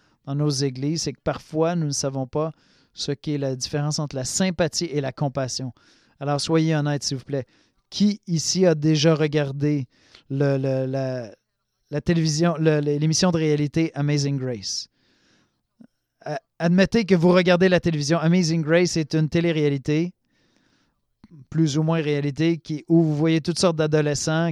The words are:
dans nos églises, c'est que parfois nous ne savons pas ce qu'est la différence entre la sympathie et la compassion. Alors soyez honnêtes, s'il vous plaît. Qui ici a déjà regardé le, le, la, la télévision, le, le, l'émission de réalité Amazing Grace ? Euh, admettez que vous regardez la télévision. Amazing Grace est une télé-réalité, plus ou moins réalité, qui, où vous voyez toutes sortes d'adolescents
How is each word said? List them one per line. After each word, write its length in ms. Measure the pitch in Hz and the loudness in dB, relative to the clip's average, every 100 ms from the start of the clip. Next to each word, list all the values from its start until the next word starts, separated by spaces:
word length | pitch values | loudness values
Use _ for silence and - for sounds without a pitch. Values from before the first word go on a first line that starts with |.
| _ _ - | _ _ -6
dans 100 | 143 | -2
nos 140 | 151 | 0
églises, 540 | 135 139 127 143 165 | 0 -2 -2 -4 -4
c'est 100 | 151 | -6
que 80 | 131 | -6
parfois 540 | - 143 - 156 160 175 | -6 -6 -4 -2 0 0
nous 100 | 151 | -2
ne 40 | |
savons 360 | 135 139 135 131 | -2 -4 -4 -4
pas 240 | 151 160 - _ _ _ | -4 -4 -6 _ _ _
ce 220 | - - | -10 -8
qu'est 240 | 139 - 147 | -6 -4 -4
la 180 | 135 131 | -4 -6
différence 420 | - 147 147 147 | -6 -4 -2 -4
entre 200 | 147 135 | -6 -6
la 80 | 127 | -4
sympathie 640 | 175 185 175 165 - 170 | 0 0 0 -2 -2 -4
et 80 | 147 | -2
la 140 | 131 | -4
compassion. 580 | - 143 131 131 - 131 - _ _ _ - | -2 -4 -2 -4 -6 -10 -12 _ _ _ -10
Alors 220 | 143 143 | -4 -2
soyez 340 | - 165 160 156 | 0 2 2 0
honnêtes, 280 | 147 143 | 0 -4
s'il 120 | - 135 | -4 -8
vous 80 | |
plaît. 220 | - 139 120 _ _ _ _ | -6 -8 -8 _ _ _ _
Qui 300 | - 208 202 - | 0 0 0 -4
ici 380 | 165 - 175 180 | -4 -2 2 2
a 100 | 156 | 4
déjà 400 | 156 156 160 151 | 2 2 4 2
regardé 720 | 156 151 143 139 147 147 131 _ _ - - | 2 0 -2 -2 -2 -2 -4 _ _ -20 -8
le, 280 | 139 143 135 | -2 0 0
le, 280 | 135 131 131 | 0 -2 -2
la, 480 | 135 131 127 110 - _ _ _ _ _ | -4 -4 -6 -10 -16 _ _ _ _ _
la 100 | 147 | -4
télévision, 540 | - 170 160 147 170 156 | 0 2 2 2 0 2
le, 220 | 160 151 | 2 2
le, 160 | 147 147 | 2 0
l'émission 340 | 156 156 185 | 0 2 2
de 60 | 170 | 2
réalité 540 | 156 147 147 165 165 143 | 2 2 0 0 -2 0
Amazing 420 | 147 147 139 139 | 0 0 0 -2
Grace ? 520 | 127 113 98 - - _ _ _ _ _ _ _ _ _ - _ _ _ - | -4 -6 -8 -8 -10 _ _ _ _ _ _ _ _ _ -20 _ _ _ -10
Euh, 80 | 147 - - | -10 -12 -4
admettez 460 | 170 180 190 233 180 | 2 4 4 2 2
que 100 | 185 | 4
vous 160 | 175 | 6
regardez 380 | 180 180 175 185 | 4 4 4 4
la 100 | 175 | 4
télévision. 400 | 175 156 139 165 | 2 -2 0 0
Amazing 420 | 160 180 165 165 | 2 2 2 0
Grace 360 | 151 170 180 165 | 2 2 2 0
est 160 | 151 | -2
une 160 | 160 156 | 0 0
télé-réalité, 840 | 170 170 156 147 139 127 151 175 - _ _ _ _ _ _ _ _ _ _ - 156 127 | 0 0 2 0 0 -2 -2 -2 -6 _ _ _ _ _ _ _ _ _ _ -20 -20 -6
plus 260 | 156 160 139 | 0 0 2
ou 60 | |
moins 180 | 156 165 | 0 0
réalité, 560 | 151 147 143 135 165 165 | 0 -2 -2 -2 0 -2
qui, 260 | - 151 - | -4 -8 2
où 160 | 165 | 4
vous 120 | 160 147 | 4 2
voyez 240 | 160 160 | 2 0
toutes 200 | 151 165 | 0 0
sortes 160 | 185 160 | 0 2
d'adolescents 760 | 156 151 147 143 - 160 165 | 0 2 0 -2 -2 -2 -2